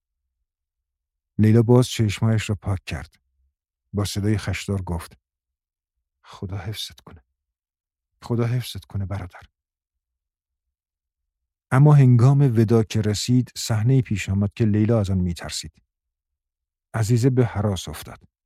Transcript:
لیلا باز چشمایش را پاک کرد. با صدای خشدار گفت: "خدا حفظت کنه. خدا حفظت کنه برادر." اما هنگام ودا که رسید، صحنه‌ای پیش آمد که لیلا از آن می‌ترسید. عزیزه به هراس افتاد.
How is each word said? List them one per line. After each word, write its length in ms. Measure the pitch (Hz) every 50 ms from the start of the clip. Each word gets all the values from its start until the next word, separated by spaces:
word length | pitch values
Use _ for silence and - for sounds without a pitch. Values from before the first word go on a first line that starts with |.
| _ _ _ _ _ _ _ _ _ _ _ _ _ _ _ _ _ _ _ _ _ _ _ _ _ _ _
لیلا 240 | - 104 110 110 120
باز 260 | 117 110 123 127 123
چشمایش 640 | - - - 113 101 92 - 113 110 113 110 - -
را 60 | 104
پاک 280 | - - 101 98 - -
کرد. 300 | - 85 67 - - _ _ _ _ _ _ _ _ _ _ _ _ _ _ _ _ -
با 120 | 101 101
صدای 320 | - - 104 98 107 110
خشدار 440 | 98 - 101 92 - - - 98 92
گفت: 360 | 92 90 85 82 - - - _ _ _ _ _ _ _ _ _ _ _ _ _ _ _ _ _ _ _ _ _ _
"خدا 340 | - - - 104 92 98
حفظت 420 | 101 85 107 104 - - - - _
کنه. 220 | _ - - 80 _ _ _ _ _ _ _ _ _ _ _ _ _ _ _ _ _ _ _ _
خدا 240 | - - 120 113 120
حفظت 400 | 117 123 127 113 - - 98 -
کنه 200 | - - 98 98
برادر." 360 | 92 101 98 92 90 - - - _ _ _ _ _ _ _ _ _ _ _ _ _ _ _ _ _ _ _ _ _ _ _ _ _ _ _ _ _ _ _ _ _ _ _ _ _ _ _ _ _ _ _ _ _
اما 220 | 123 131 147 151 147
هنگام 480 | 143 135 123 123 117 123 139 143 139
ودا 420 | 143 131 113 113 113 101 117 113 107
که 180 | - - 113
رسید، 500 | 104 107 104 - - - 123 127 120 - -
صحنه‌ای 460 | - - - 113 107 110 123 131 135
پیش 280 | - - 107 92 - -
آمد 240 | 98 98 101 98 -
که 120 | - 117
لیلا 340 | 104 101 104 107 104 117 110
از 100 | 101 95
آن 80 | 98
می‌ترسید. 540 | 92 90 87 82 - - 80 - - - 78 - _ _ _ _ _ _ _ _ _ _ _ _ _ _ _ _ _ _ _ _ _ _ _ -
عزیزه 360 | 113 110 98 123 113 117 135
به 160 | 123 123 123
هراس 420 | - - - 107 107 95 87 -
افتاد. 360 | 78 76 - - - - - _ _ _ _ _